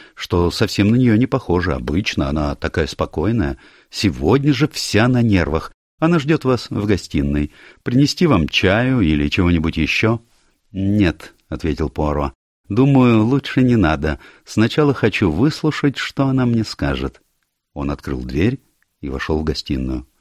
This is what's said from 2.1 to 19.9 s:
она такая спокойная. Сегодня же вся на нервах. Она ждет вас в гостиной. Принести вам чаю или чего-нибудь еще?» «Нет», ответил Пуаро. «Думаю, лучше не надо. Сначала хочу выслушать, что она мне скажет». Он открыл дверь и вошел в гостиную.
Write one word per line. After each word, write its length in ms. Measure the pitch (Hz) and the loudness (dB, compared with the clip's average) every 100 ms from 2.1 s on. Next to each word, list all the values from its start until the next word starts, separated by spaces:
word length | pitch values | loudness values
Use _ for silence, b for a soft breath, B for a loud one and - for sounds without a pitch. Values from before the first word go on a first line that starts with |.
| - 69 | -4 -2
она 260 | 76 73 71 | -2 -4 -4
такая 320 | 73 - 73 | -6 -4 -4
спокойная. 680 | - 76 - 85 117 76 69 b b b | -4 -6 -2 -2 -2 -2 -6 b b b
Сегодня 640 | - 101 65 73 131 143 | -4 -2 0 2 2 2
же 140 | 127 147 | 0 -2
вся 400 | - - 101 120 | -4 -2 0 2
на 140 | 127 | 2
нервах. 500 | 117 95 73 78 - - _ _ | 2 2 2 -2 -6 -14 _ _
Она 160 | 160 170 | 0 0
ждет 240 | 139 156 | 0 0
вас 260 | 131 123 - | 0 -2 -2
в 160 | - 104 | -4 0
гостиной. 680 | 92 - 76 71 73 73 B B B | -2 -2 -2 -2 -2 -4 B B B
Принести 460 | - 123 143 - 175 | -2 2 2 2 2
вам 220 | 107 73 | 2 0
чаю 500 | - 92 104 127 131 | 0 2 2 2 2
или 300 | 85 76 73 | 2 2 0
чего-нибудь 480 | - 87 85 80 85 | 0 2 2 0 -2
еще?» 440 | 73 - 113 117 - _ _ _ _ | -2 0 0 0 -6 _ _ _ _
«Нет», 600 | 95 98 104 90 - - - _ | -4 0 2 2 0 -10 -20 _
ответил 420 | 78 80 73 76 | -6 -4 -2 -4
Пуаро. 440 | - 76 73 71 - _ _ - | -2 -2 -2 -4 -8 _ _ -4
«Думаю, 560 | 101 139 135 123 113 | 0 4 4 4 4
лучше 380 | 110 139 - - | 2 0 -2 0
не 160 | 127 120 | 2 4
надо. 420 | 82 78 78 71 B B | 2 2 -2 -4 B B
Сначала 500 | - - 113 - 147 | -6 -2 0 2 0
хочу 380 | 127 113 - 95 | 2 0 2 0
выслушать, 680 | 78 143 - 156 - 147 139 | 2 0 0 -4 0 -2 -2
что 300 | - - 139 | -6 -2 0
она 180 | 131 123 | 0 2
мне 200 | 117 110 | 0 -2
скажет». 560 | - 71 67 65 - _ _ _ _ _ | -4 -4 -4 -6 -10 _ _ _ _ _
Он 160 | 71 71 | -8 -6
открыл 320 | 71 - 67 | -6 -6 -8
дверь 380 | 62 67 98 135 _ _ _ _ | -4 0 0 -2 _ _ _ _
и 100 | 69 | -10
вошел 300 | 65 - 80 | -8 -4 -2
в 40 | 78 | -2
гостиную. 600 | 73 - 69 65 | -6 -6 -4 -4